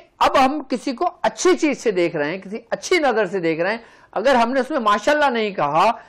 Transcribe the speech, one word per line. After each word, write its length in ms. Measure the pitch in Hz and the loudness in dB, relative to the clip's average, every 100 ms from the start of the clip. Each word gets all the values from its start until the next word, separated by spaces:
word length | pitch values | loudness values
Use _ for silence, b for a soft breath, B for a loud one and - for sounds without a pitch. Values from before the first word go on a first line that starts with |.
| - - | -6 -2
अब 160 | 277 294 | 2 4
हम 240 | 262 302 | 2 0
किसी 300 | - 254 285 | -6 -6 -6
को 120 | 247 | -4
अच्छी 500 | 349 - 330 - 359 | -4 -2 -6 0 2
चीज 220 | 359 302 247 | 2 0 -2
से 140 | 240 | -2
देख 240 | 180 170 160 | 0 0 0
रहे 140 | 147 | -4
हैं, 100 | 190 | -6
किसी 180 | 190 226 - | -10 -12 -8
अच्छी 260 | - - 359 | -6 -2 0
नजर 280 | 285 220 190 | 2 0 0
से 140 | 190 | -2
देख 200 | 165 160 | -2 0
रहे 120 | 180 | -2
हैं, 100 | 226 B B B | -4 B B B
अगर 240 | 185 233 254 | -2 2 2
हमने 240 | 233 269 | 2 -2
उसमें 180 | 247 302 | -2 -2
माशाल्लाह 500 | 214 214 294 302 285 | 0 0 2 2 2
नहीं 220 | 233 214 | 0 -2
कहा, 380 | 185 147 156 208 233 | -2 0 2 2 0